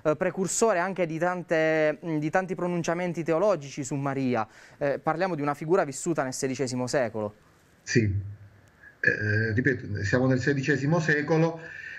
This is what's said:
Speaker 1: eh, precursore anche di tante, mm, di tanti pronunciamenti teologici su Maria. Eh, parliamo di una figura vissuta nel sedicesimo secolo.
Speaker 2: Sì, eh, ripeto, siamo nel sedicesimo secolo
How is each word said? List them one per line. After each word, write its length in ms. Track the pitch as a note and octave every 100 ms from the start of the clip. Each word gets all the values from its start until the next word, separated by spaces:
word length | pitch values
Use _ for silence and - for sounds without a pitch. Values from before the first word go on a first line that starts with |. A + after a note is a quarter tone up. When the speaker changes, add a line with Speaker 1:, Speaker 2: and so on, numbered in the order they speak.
Speaker 1:
eh, 140 | D#3+ D3+
precursore 640 | F#3 F#3+ F#3 - A3+ F3+
anche 260 | F#3 F#3 E3+
di 120 | D#3+
tante, 800 | F3 F3+ D#3+ E3 D#3+ D#3+ D3+ D3+ E3+
mm, 120 | D#3
di 120 | D3+
tanti 260 | F#3+ F3+ F#3
pronunciamenti 680 | F3 F3 D#3+ E3+ F3+ E3
teologici 600 | D#3+ D#3+ G#3 F3 C#3 D#3 C3+
su 100 | C#3+
Maria. 500 | C#3 C3+ C3 A#2+ G#2+ - - -
Eh, 220 | C#3+ C3
parliamo 360 | - D#3 F#3 D#3+
di 60 |
una 120 | C#3+
figura 320 | C#3+ D#3 F#3+ D3+
vissuta 380 | C3+ F3 D#3
nel 100 | C3
sedicesimo 540 | B2+ C3+ B2+ B2+ B2+ B2
secolo. 320 | D3+ A2+ A2 G#2 - _ _ _ _
Speaker 2:
Sì, 180 | - B2+
eh, 1500 | G#2 F#2+ - - - - - _ - - - - G#2+ G#2+ A2+
ripeto, 500 | G#2+ C3+ A#2 G2 G2+
siamo 240 | G2+ B2+ C3
nel 120 | B2+
sedicesimo 600 | D3 C3+ C#3+ C3+ C#3 E3+
secolo 600 | D#3 D3 D3 D#3+ E3 E3 - - -